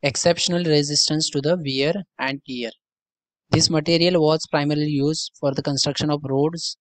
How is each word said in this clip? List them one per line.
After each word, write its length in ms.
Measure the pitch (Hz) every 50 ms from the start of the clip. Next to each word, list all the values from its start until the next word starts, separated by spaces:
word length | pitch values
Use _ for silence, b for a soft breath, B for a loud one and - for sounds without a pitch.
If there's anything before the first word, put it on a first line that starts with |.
| -
exceptional 600 | 143 - - - 175 170 - - - 175 175 175
resistance 640 | 165 151 147 147 143 147 151 - - 156 156 156 147
to 140 | - 147 135
the 140 | 147 175 185
wear 340 | 156 139 131 131 139 151 175 202 175 _ _ -
and 220 | 131 135 135 139 _
tear. 240 | - 127 123 120 113 - _ _ _ _ _ _ _ _ _ _ _ _ _ _ _
This 180 | - 160 160 -
material 540 | 170 156 151 165 170 165 170 175 180 170 156
was 240 | 151 156 160 -
primarily 420 | - - 151 143 147 151 147 151 151
used 440 | 151 139 139 147 156 - - - _ -
for 140 | - 139 135
the 100 | 139 -
construction 480 | 147 143 135 - 147 139 - - 151
of 120 | 147 147 151
roads 540 | 131 135 135 143 156 170 165 - - - _